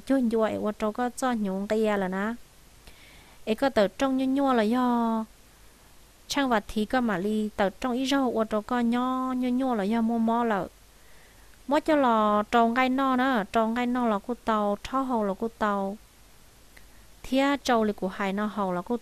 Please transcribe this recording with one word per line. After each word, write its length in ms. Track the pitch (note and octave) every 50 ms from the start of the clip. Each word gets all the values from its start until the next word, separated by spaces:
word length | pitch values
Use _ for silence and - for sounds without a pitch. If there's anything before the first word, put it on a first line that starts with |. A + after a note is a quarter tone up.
| -
chua 120 | - C4+ C4+
nhua, 260 | B3+ A3 A3+ A3+ A3
ê 120 | G#3 G3+
ua 160 | G3 G3+ G#3
trâu 200 | G#3+ - A3 G#3+
có 180 | G#3 - B3 B3 B3 -
cho 160 | C4+ B3+ B3
nhủ 320 | A3 G#3 F#3+ F#3+ F#3+ G3+ G3+
tia 280 | A3 A3 A3 G#3+ G#3 G3
là 100 | F#3+ F3+
ná. 280 | F#3 F#3+ G3+ A3 A#3+ A#3+ - - - - - - - - - - - - - - - - - - - - -
Ê 100 | - G#3+
có 140 | - C#4 C4+
tờ 180 | C4+ A3+ G3+ F#3
trong 300 | - - C4+ C4+ C4 C4
nhua 80 | C4+
nhua 280 | C4 C4 C#4 C#4 C4+ B3+
là 100 | A#3 G#3+
do 600 | G#3+ A#3 B3+ B3+ B3 A#3+ A#3 A#3 A3+ A3+ A3 A3 - - - - - - - - - - - - - - - - - - - - -
Trang 220 | - C#4+ C#4 C4
vật 140 | A#3+ G#3 - -
thì 180 | - A3 G#3+
có 160 | G#3 - C4
mà 160 | A#3+ A3+ G3+ E3+
li 320 | F#3 G#3 G#3+ G#3+ G#3+ G#3+ -
tờ 140 | - G#3 F#3+
trong 220 | F#3+ - - C4
ý 140 | A#3 B3+ C4+
rau, 260 | B3+ C#4 C#4 C4+ A#3+
ua 120 | A3 A3 A3
trâu 180 | G#3+ A3 G#3+
có 180 | G#3 - B3 A#3+
nhó 540 | A#3+ A#3 A#3 B3 B3+ B3+ C4 B3+ B3+ C4 B3+ B3+
nhua 120 | B3+ B3+
nhua 240 | B3 B3+ C4+ C4 A#3+
là 100 | G#3+ F#3+
do 180 | G3+ A#3 A#3
mua 160 | A3+ A3+ A#3 A#3
mò 260 | A3+ A3+ A3+ A#3 A#3+
lợ. 240 | A3+ G#3+ F#3+ - - - - - - - - - - - - - - - - - - - - - -
Mò 120 | C4+ D#4
cho 160 | D4+ - D#4
lò 480 | D4 C4+ A#3+ A3+ A3 G#3+ G#3+ G#3 G#3 G#3
trâu 240 | - - A#3 A#3 A#3
ngay 220 | A#3 C4 C4 B3+
no 260 | B3+ C4 C4+ C4+ C4
nữa, 280 | B3 B3+ C4+ C4 A3 F#3 -
trâu 160 | - A#3 A3 A3
ngay 200 | A3+ B3 B3 B3
no 200 | B3 B3+ B3 A3+
là 120 | G#3+ G3 - -
cô 60 | A#3+ - -
tàu, 320 | - A3 G#3+ G#3 G#3 G3+ G3+ -
thó 180 | - - C4
hầu 220 | C4+ B3+ B3+ A3+ G#3
là 100 | G3 F#3+ -
cô 80 | A3+ A3+
tàu. 500 | - - A3+ G#3 G3+ G3+ G3 G3 G3+ A3 - - - - - - - - - - - - - - - - - - - - - - - - -
Thia 340 | - B3+ C4 C#4 C#4 C#4+ C4
trâu 260 | - - B3 A3+ A3
lì 100 | G#3 G3+
của 140 | - - F#3
hải 260 | F#3 - G3+ G3 F#3+
no 120 | G3+ G#3+
hầu 280 | G#3+ G3 G#3+ G3+ F#3 F3+
là 80 | F3
cô 160 | F3 - A#3+ A#3